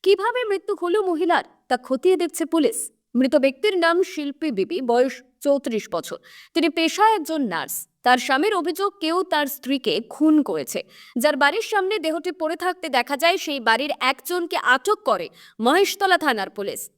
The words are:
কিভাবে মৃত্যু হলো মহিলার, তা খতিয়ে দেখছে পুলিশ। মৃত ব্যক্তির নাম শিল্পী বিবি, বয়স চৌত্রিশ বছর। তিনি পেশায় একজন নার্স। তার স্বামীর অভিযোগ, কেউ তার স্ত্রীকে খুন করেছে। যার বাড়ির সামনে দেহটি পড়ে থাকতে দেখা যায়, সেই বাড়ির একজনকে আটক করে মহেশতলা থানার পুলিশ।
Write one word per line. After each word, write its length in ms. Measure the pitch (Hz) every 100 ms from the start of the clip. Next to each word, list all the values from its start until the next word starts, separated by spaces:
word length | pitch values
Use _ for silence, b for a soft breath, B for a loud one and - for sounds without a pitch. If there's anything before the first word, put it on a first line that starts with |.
কিভাবে 400 | 370 392 415 480
মৃত্যু 320 | 453 392 - 359
হলো 200 | 349 415
মহিলার, 420 | 370 320 349 320 - _ _
তা 100 | 247
খতিয়ে 400 | - 262 359 370
দেখছে 280 | 339 - 330
পুলিশ। 460 | 330 262 - - _ _ 240
মৃত 200 | 262 302
ব্যক্তির 420 | 269 269 427 381
নাম 260 | 330 339
শিল্পী 480 | 370 - 285 269 311
বিবি, 300 | 202 196 339
বয়স 420 | 254 240 262 - _ _
চৌত্রিশ 480 | 285 277 - 220 -
বছর। 260 | 165 - - B B B
তিনি 160 | 330 330
পেশায় 460 | 339 320 - 427 427
একজন 260 | 302 320
নার্স। 460 | 240 165 139 - - _
তার 140 | 240 247
স্বামীর 360 | 247 269 392
অভিযোগ, 400 | 403 330 330 392 -
কেউ 220 | 311 349
তার 220 | 370 302 285
স্ত্রীকে 560 | - 254 277 226 165 233
খুন 340 | - 311 311
করেছে। 400 | 269 156 139 - - B B 247
যার 200 | 285 294
বাড়ির 240 | 285 370
সামনে 380 | 440 415 381 427
দেহটি 320 | 320 330 359
পড়ে 240 | 359 311 349
থাকতে 340 | 359 359 320
দেখা 280 | 254 240 277
যায়, 200 | 330 370
সেই 220 | - 277
বাড়ির 320 | 226 226 294 -
একজনকে 580 | 247 269 - 359 349 339
আটক 420 | - 262 - 415 415
করে 240 | 196 165 B B -
মহেশতলা 560 | 226 330 392 - 392 349
থানার 320 | 311 220 202
পুলিশ। 400 | - 196 123 -